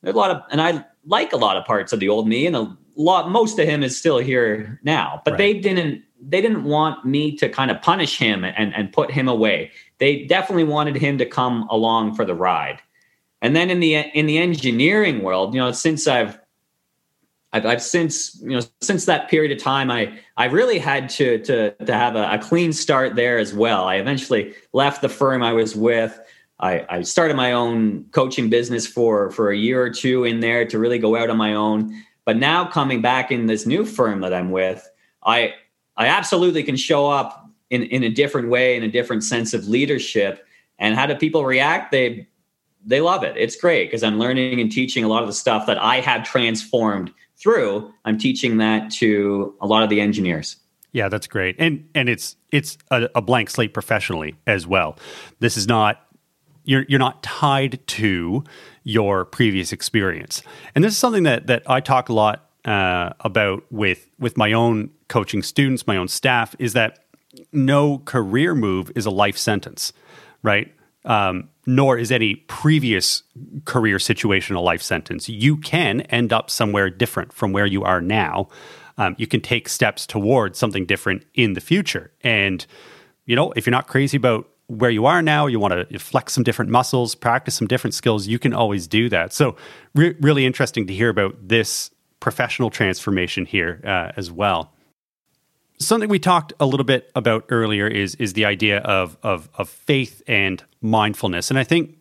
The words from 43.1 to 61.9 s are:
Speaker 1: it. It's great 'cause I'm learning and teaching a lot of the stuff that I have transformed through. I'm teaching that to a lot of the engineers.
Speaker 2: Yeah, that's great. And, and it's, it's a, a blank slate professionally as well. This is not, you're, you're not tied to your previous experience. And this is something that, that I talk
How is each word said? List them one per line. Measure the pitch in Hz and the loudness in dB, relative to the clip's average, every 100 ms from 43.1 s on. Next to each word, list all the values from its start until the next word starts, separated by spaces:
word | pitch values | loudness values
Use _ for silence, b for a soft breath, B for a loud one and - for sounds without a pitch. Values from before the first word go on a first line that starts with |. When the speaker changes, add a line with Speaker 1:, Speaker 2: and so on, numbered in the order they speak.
| 185 | 0
Speaker 1:
it. | 80 - | -2 -2
It's | 113 - | -4 0
great | 175 156 87 | 2 2 0
'cause | 113 | -2
I'm | 110 107 | 0 0
learning | 120 131 127 123 | 0 0 0 0
and | 110 | -2
teaching | 110 127 131 | 0 -2 0
a | 110 | 0
lot | 110 | 0
of | 113 | -2
the | |
stuff | 101 - 110 - | -2 0 0 0
that | 107 | 0
I | 110 127 | 2 0
have | 123 120 | 0 -2
transformed | - 139 117 110 - 123 110 101 85 b b _ | 0 0 0 -2 -2 0 0 -2 -6 b b _
through. | - 226 117 101 107 - | 2 2 2 -2 -8 -12
I'm | - 107 | -4 0
teaching | 131 127 127 110 | 0 0 0 2
that | 110 110 107 | 2 0 -2
to | - 110 104 101 101 98 - | -2 0 2 0 -2 -4 -6
a | 98 | 0
lot | 110 | 2
of | 110 | 4
the | 104 | 2
engineers. | 104 104 92 82 76 - _ _ _ | 0 0 -2 -2 -6 -14 _ _ _
Speaker 2:
Yeah, | 127 101 | -6 -4
that's | 101 - | -4 -6
great. | 107 92 92 | -4 -4 0
And, | 165 143 - | -2 -2 -6
and | 156 123 | -2 -2
it's, | 117 - - _ | -2 -6 -14 _
it's | 147 147 - _ | -2 -2 -12 _
a, | 127 120 | -2 0
a | - | -2
blank | 107 123 107 | 0 0 0
slate | - 113 | -2 -2
professionally | - - 107 - 85 78 78 - | -4 -2 -2 -2 -6 -8 -10 -2
as | 101 82 | -2 2
well. | 95 78 73 B B B B | 0 0 -6 B B B B
This | 117 113 | -2 -2
is | 101 | 0
not, | 117 107 110 _ _ _ _ _ _ | 2 2 0 _ _ _ _ _ _
you're, | - 135 135 | 0 0 2
you're | 139 | 2
not | 131 131 | 2 -2
tied | - - 147 139 135 113 - | -12 -2 2 2 0 -4 -10
to | - 107 92 85 107 147 B B B | -2 0 0 -2 -4 -6 B B B
your | - 110 101 98 | -4 0 0 0
previous | 92 - 117 95 87 | -4 0 0 2 -4
experience. | 98 - 113 95 82 - - - B B | -6 -10 -6 -6 -6 -8 -12 -12 B B
And | - | 0
this | 196 | 2
is | 208 | 2
something | 247 220 | 2 4
that, | 165 117 - | 4 2 0
that | 117 - | -2 2
I | 131 | -2
talk | 131 | 2